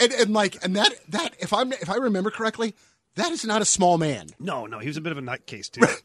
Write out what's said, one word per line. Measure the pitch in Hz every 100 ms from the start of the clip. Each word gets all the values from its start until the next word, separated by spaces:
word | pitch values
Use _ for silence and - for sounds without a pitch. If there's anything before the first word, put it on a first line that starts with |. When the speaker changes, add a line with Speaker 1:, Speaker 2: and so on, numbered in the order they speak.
Speaker 1:
and, | 233
and, | 254 208
like, | 214 196 -
and | 185
that, | 196 214 - -
that, | 202 330 -
if | 185
I'm, | 214 254
if | 254 160
I | 220
remember | 254 190 202
correctly, | - 220 214 233 - _ _ _
that | - 339
is | 330
not | 220 214
a |
small | 202 - 180 165
man. | 156 117 78 -
Speaker 2:
No, | 185 135
no, | 107 110
he | 127
was | 151
a |
bit | 165
of | 143
a |
nutcase, | 123 131 - 110 -
too. | - 233
Speaker 1:
<laughs> | -